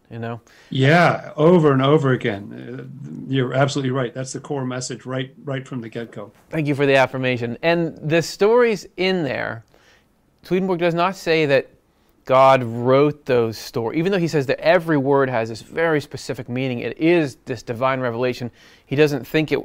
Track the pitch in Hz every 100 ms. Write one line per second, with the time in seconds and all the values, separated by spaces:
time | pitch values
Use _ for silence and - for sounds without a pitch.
0 | _ 117 117 117 _ _ - 131 131 170
1 | 156 110 - - 160 180 151 131 135 156
2 | 135 117 123 98 107 - 123 131 135 135
3 | 143 160 135 135 127 131 139 143 131 131
4 | 120 131 131 131 - 143 127 127 127 113
5 | 127 131 131 - 139 135 135 131 113 117
6 | 117 113 101 _ _ 160 147 139 139 135
7 | 127 131 127 120 117 117 165 170 165 -
8 | 151 165 156 - 202 240 233 196 - -
9 | 185 185 143 113 110 113 - _ _ _
10 | _ _ _ _ - 185 190 175 175 170
11 | 180 190 175 160 147 131 - _ _ _
12 | _ _ - 131 135 135 117 117 123 135
13 | 151 147 - 123 113 110 - 127 113 135
14 | 175 202 165 156 127 - 156 180 160 147
15 | 135 139 131 123 113 113 - 156 165 151
16 | - - - 135 131 127 131 120 104 -
17 | 160 175 143 - - 120 - 117 131 131
18 | 127 117 127 120 123 _ - _ - 139
19 | 151 143 - 160 151 127